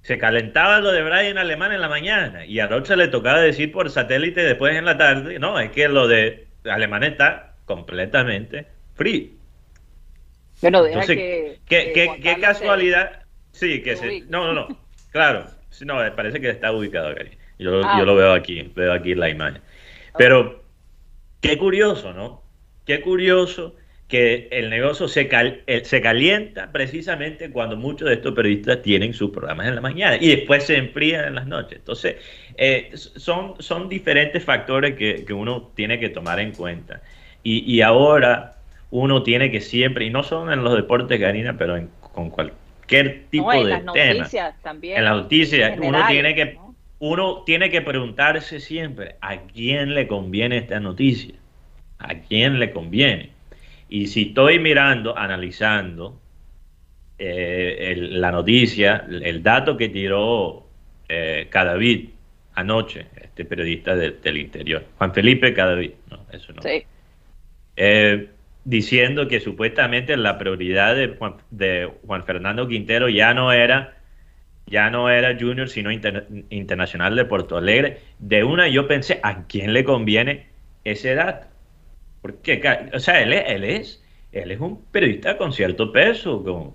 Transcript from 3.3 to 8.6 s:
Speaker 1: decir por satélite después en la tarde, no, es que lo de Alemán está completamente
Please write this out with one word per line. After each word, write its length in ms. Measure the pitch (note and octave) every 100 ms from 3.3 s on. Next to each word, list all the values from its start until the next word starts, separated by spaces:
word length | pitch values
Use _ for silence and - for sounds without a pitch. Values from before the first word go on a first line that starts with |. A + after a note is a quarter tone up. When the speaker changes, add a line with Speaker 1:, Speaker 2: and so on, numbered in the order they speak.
| D#3
Speaker 1:
decir 320 | D#3+ C#3+ D3+
por 180 | F#3 D#3
satélite 540 | C3+ B2 C3 E3 F3
después 320 | D#3+ A#2+ C#3+ D#3+
en 80 |
la 140 | E3+ C3+
tarde, 420 | C#3+ C3+ D#3 F3+
no, 180 | C4 C#4+
es 120 | -
que 160 | C#3+ D3
lo 200 | C#3 A#2+
de 400 | A2+ A2 - - - A2+
Alemán 380 | G#2 G#2 G#2
está 500 | D3 - D3 - - - -
completamente 1000 | F2+ - F2+ G2 C3+ B2 G2+ A2 D3